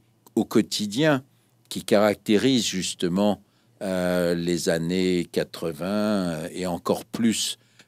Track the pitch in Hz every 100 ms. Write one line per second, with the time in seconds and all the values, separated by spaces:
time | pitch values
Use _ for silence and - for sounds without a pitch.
0 | _ _ _ - 98 113 - - 104 107
1 | 156 135 - _ _ _ _ 95 - 104
2 | 107 101 - 101 123 127 95 92 85 -
3 | 90 92 104 98 _ _ _ _ 101 92
4 | 90 90 87 87 87 87 92 82 82 92
5 | 92 90 82 - 76 - 85 73 90 104
6 | 107 104 87 78 82 90 90 85 - 87
7 | - - 113 101 - - _ _